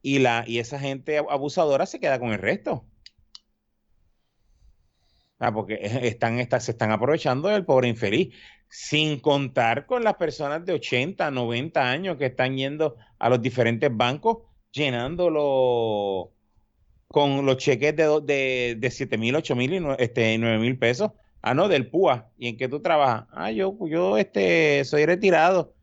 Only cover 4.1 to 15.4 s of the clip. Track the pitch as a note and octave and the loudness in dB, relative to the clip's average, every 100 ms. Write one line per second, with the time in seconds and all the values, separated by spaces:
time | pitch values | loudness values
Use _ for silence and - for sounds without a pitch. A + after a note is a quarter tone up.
4.1 | _ _ _ _ _ _ _ _ _ _ | _ _ _ _ _ _ _ _ _ _
5.1 | _ _ _ A2+ G#2+ F#2+ G#2+ G2+ B2 B2 | _ _ _ -4 -2 -6 -6 -4 -2 -4
6.1 | A2 A#2+ A#2 B2 B2+ - - A2 G#2+ B2 | -2 -2 -2 -2 -2 -4 -4 -2 0 0
7.1 | D#3 D3 B2+ E3+ G#3 F3 C3+ B2 A2+ A2 | 0 0 -2 0 -2 2 2 2 0 -2
8.1 | A2+ F#3 - - _ _ - - D3 D#3 | 0 -2 -4 -20 _ _ -16 -4 -2 0
9.1 | D3 D3+ C#3+ C#3 - A#2 A#2+ - B3+ A3 | 0 0 0 0 0 0 0 -2 -2 0
10.1 | G3 E3 C3+ D3 D3+ F3 E3 - B2 C#3 | 0 -4 -4 -6 -6 -4 -4 -2 -2 -2
11.1 | G3 E3 C3 A#2+ A#2 D3+ - B2+ C3+ F#3+ | -4 -4 -2 -2 -4 -4 -2 0 -2 -4
12.1 | D3+ C#3 - B2+ C3+ C3+ D3+ D#3 - - | -4 -4 0 -2 0 -4 -2 -4 -4 -20
13.1 | _ A#2+ B2 A#2 A#2 A#2 A#2 C#3+ A2 A#2+ | _ 0 2 0 0 0 2 0 2 0
14.1 | C#3+ A3 A3+ - _ _ B2+ D3 A#2+ B2 | 0 -2 -2 -6 _ _ -4 -2 -2 -4
15.1 | E3+ F3+ D#3 | 0 0 2